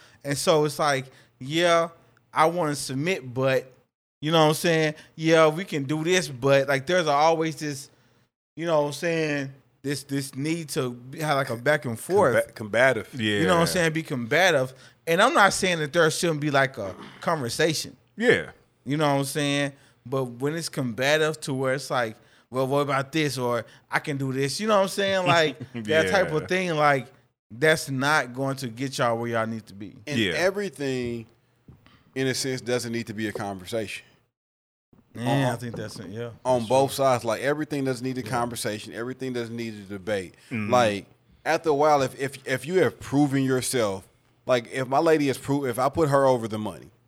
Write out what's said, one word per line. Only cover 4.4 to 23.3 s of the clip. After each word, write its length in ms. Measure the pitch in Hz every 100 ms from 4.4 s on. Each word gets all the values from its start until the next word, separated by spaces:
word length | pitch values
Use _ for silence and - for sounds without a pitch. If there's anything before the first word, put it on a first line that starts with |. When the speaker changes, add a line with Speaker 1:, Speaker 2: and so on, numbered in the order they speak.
Speaker 1:
what 60 | 156
I'm 40 | 151
saying? 400 | 175 160 156 151 - -
Yeah, 320 | 160 165 160
we 160 | 156
can 200 | 190 151
do 200 | 139 156
this, 240 | 160 185 147
but, 400 | 123 139 139 135
like, 180 | 139 139
there's 220 | 180 156
always 480 | 143 160 160 160 156
this, 340 | 151 139 - _ _ _ _ _ _ -
you 80 | 170
know 160 | 151
what 60 | 147
I'm 60 |
saying, 580 | 135 175 165 156 147 135 135 _ _
this, 220 | 135 139
this 320 | - 139 135 127
need 340 | 151 165 156
to 220 | 160 127
be, 280 | 123 127 156
have, 180 | 156 139
like, 120 | 135
a 60 | 117
back 300 | 131 151 131
and 120 | 113
forth. 380 | - 196 156 113
Speaker 2:
Comba-, 180 | -
combative. 560 | - 107 110 131 117 -
Speaker 3:
Yeah. 260 | 123 107 104
Speaker 1:
You 80 | 180
know 80 | 170
what 60 |
I'm 60 | 170
saying? 260 | 180 165
Be 100 | 160
combative. 720 | 160 135 113 151 185 147 131 - - _ -
And 140 | 165
I'm 120 | 240
not 200 | 311 196
saying 260 | - 185 170
that 140 | 147
there 180 | 175 160
shouldn't 300 | - 175 151
be, 100 | 147
like, 260 | 139 135 123
a 160 | 95 90 - -
conversation. 720 | 185 160 117 - 165 147 - - _ -
Speaker 3:
Yeah. 300 | 233 104 67 - _ _ 120
Speaker 1:
You 120 | 151
know 100 | 147
what 60 | 139
I'm 60 | 139
saying? 460 | 151 143 143 143 135 _ _ 120
But 200 | 135 127
when 300 | 117 139 165
it's 140 | 156
combative 720 | - 127 107 135 156 156 156
to 120 | -
where 200 | 131 135 131
it's 140 | -
like, 240 | 135 113 110 _ _ _
"Well, 160 | 127 131
what 120 | 143
about 320 | 139 139 135
this?" 260 | 160 147